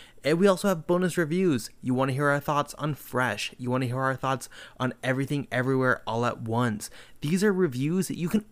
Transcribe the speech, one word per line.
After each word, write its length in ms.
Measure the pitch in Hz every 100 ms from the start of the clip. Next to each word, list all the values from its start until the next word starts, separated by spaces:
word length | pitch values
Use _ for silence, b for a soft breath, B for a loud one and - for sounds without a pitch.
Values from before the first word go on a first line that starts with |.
| B B 135
And 120 | 165
we 80 | 202
also 220 | 185 202
have 180 | 180 -
bonus 320 | 175 180 170
reviews. 500 | 156 180 190 127 - -
You 100 | 117
wanna 220 | 127 135
hear 140 | 131 147
our 120 | 143
thoughts 320 | 143 147 139
on 200 | - 151
Fresh. 600 | 143 - 123 123 104 - -
You 120 | 123
wanna 140 | 127
hear 160 | 127 127
our 160 | 131 131
thoughts 320 | 135 131 - B B B
on 140 | 127 -
Everything 440 | 127 131 135 147 -
Everywhere 500 | 123 127 135 127 123 -
All 180 | 113
at 160 | 120 -
Once. 480 | 117 113 123 107 - B B -
These 240 | 147 180
are 80 | 208
reviews 560 | 185 175 123 143 180 185
that 80 | -
you 140 | 165
can 160 | 214 -